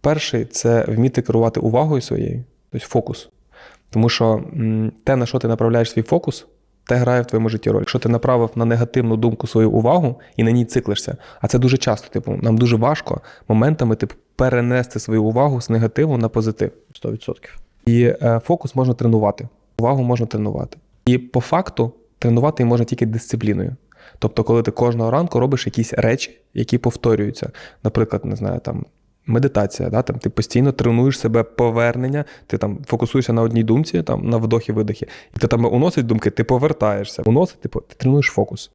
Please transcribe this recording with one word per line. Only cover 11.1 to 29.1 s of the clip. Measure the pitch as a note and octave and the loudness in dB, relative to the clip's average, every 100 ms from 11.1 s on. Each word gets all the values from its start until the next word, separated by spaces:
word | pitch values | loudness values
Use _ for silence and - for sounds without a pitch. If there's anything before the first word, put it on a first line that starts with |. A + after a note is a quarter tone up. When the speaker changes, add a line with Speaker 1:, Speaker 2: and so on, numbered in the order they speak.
| B2+ - - | -10 -14 -6
Speaker 1:
а | A#2+ | 0
це | B2 | 2
дуже | B2+ C3 | 2 2
часто, | - G#2+ - | 0 -4 -4
типу, | - - F#2+ | -8 -4 -2
нам | A2+ A2 | 2 2
дуже | A#2+ A2 | 4 2
важко | A#2+ D#3 - - - - - | 2 0 -4 -8 -8 -20 0
моментами, | A2 B2+ D#3 A#2+ A2 | 2 4 2 0 0
типу, | A#2+ - _ - | -4 -8 _ -2
перенести | B2+ B2 A#2+ B2 B2 - | 0 2 2 0 -2 -6
свою | - A2 | -2 0
увагу | A2 A#2 C#3+ C3 | 2 2 2 0
з | - | 0
негативу | A2+ A2 - D#3 B2+ | 0 2 0 0 0
на | A2+ | 0
позитив. | - A2 G#2+ F#2+ - _ | 0 -2 -2 -4 -6 _
Speaker 2:
Сто | - A2+ | -12 -8
відсотків. | A2 - - - - - _ - | -8 -10 -12 -14 -20 -20 _ 0
Speaker 1:
І, | A#2 | 4
е, | A#2+ - A#2+ A#2 | 4 2 0 0
фокус | - E3+ - | 0 -2 -2
можна | B2 B2+ | -2 0
тренувати, | A#2+ A#2+ A2+ G#2 - A#2 _ _ - | 2 2 4 2 -2 -10 _ _ -2
увагу | A#2 C3+ | 0 0
можна | B2 A#2+ A2+ | 0 0 -2
тренувати. | G#2+ G#2 G2+ - - _ _ - | -4 -4 -6 -8 -14 _ _ 0
І | B2 | 0
по | B2 B2+ | 0 -4
факту | - E3 F#3+ - A#2 - _ _ | 0 -2 -2 -4 -4 -4 _ _
тренувати | A#2+ A#2 C#3+ D3+ | 0 2 2 0
її | A#2+ | 2
можна | A#2+ | 2
тільки | A#2 B2 A2+ | 0 0 -2
дисципліною. | A2+ - A#2 G#2+ G2 F#2 B2+ _ _ - - | -2 -4 -4 -2 -2 -4 -8 _ _ -20 -6
Тобто, | A2 - | -4 -2
коли | A2 A#2 | 0 2
ти | A#2 | 0
кожного | - A#2+ A#2 A2+ | 0 0 2 0
ранку | C3+ F3 A#2+ | 0 0 0
робиш | B2+ C3+ - | 0 0 -2
якісь | - A2+ | -4 -2
речі, | - A2 C3 - - _ | 0 0 0 -4 -14 _
які | - A#2 A#2+ | -6 -2 0
повторюються. | A#2+ - A#2 G#2+ G#2 A#2+ - - - _ | -2 -2 0 2 0 -6 -12 -12 -20 _
Наприклад, | G#2+ - A2 G#2 | -2 0 0 -2
не | - G2+ | -4 -6
знаю, | G2+ F2 | -4 -4
там, | - - - _ _ | -6 -8 -10 _ _